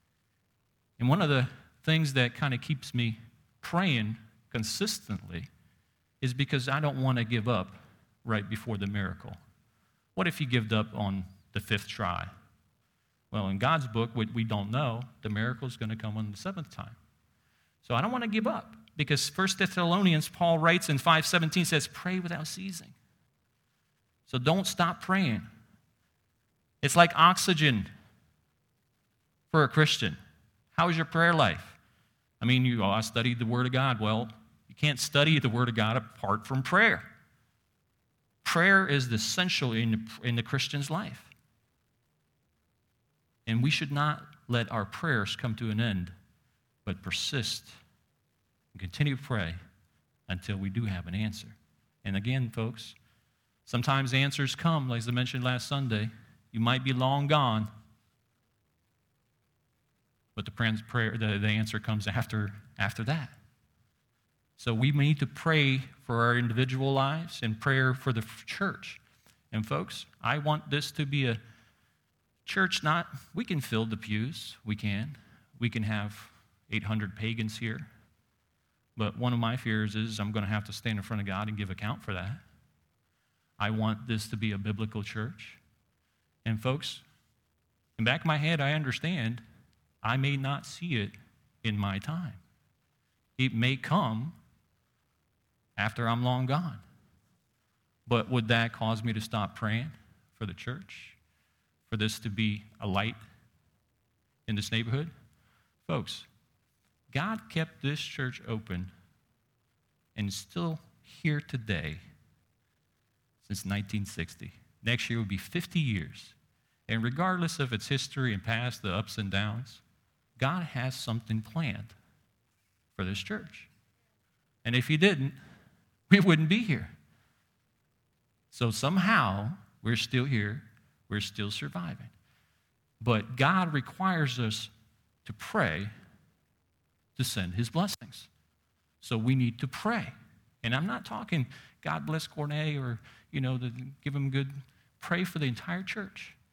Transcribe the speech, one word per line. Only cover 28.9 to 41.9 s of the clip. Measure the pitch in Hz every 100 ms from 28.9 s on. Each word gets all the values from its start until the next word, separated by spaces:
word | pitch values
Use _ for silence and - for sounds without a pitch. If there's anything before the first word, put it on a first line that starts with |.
| _ _ _ _ _ _
for | 156
a | 139
Christian. | 156 151 - 101 73 - - _ _ _
How | - 175
is | 165
your | 156
prayer | 165 170
life? | 165 110 80 - - _ _ _ _ _ _
I | 117
mean, | 127 127
you, | 117
"Oh, | 98
I | 104
studied | 110 117 120 120
the | 113
Word | 120 127
of |
God." | 127 135 110
Well, | 107 110 120 - - _ -
you | -
can't | 151 127
study | - 143 151 151
the | 117
Word | 117 120
of | 113
God | 107 123
apart | 110 - 98 107 -
from | 131
prayer. | 131 185 220 101 - - _ _ _ _ _ _ _ _ _ _ _ _
Prayer | - 170 185 196 190
is | 143 123
essential | 113 - - 180 - 131
in | 113 113
the, | 110 110 - 120
in | 117
the |
Christian's | 117 135 - 143 139
life. | 160 196 - - - _ _ _ _ _